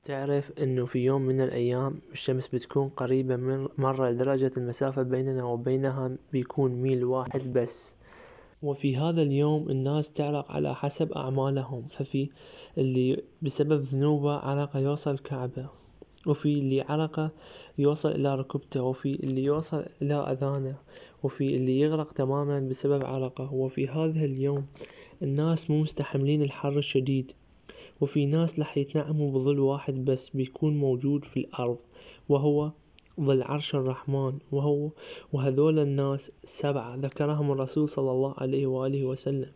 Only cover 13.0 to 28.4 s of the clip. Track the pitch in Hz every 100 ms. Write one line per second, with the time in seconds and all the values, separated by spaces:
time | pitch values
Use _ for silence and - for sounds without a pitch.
13 | 127 131 - - 147 - 151 151 135 135
14 | 143 151 143 147 - 139 143 139 135 147
15 | - 135 - 139 127 127 135 - - -
16 | - - - 147 151 147 135 135 - 151
17 | 160 160 156 - - - - - 143 151
18 | 151 - 139 135 135 143 - 139 127 131
19 | 143 135 135 131 135 147 160 156 - -
20 | 143 147 - 131 139 139 135 135 - -
21 | - - 135 - 139 135 131 131 151 156
22 | 151 - 131 139 143 143 135 131 139 143
23 | 131 131 131 - 135 131 131 131 139 143
24 | 160 160 151 131 139 143 139 - - -
25 | - - 143 139 156 165 - 151 151 -
26 | 143 139 135 151 143 - 143 143 139 139
27 | 131 135 131 - _ - _ - - -
28 | 143 156 143 156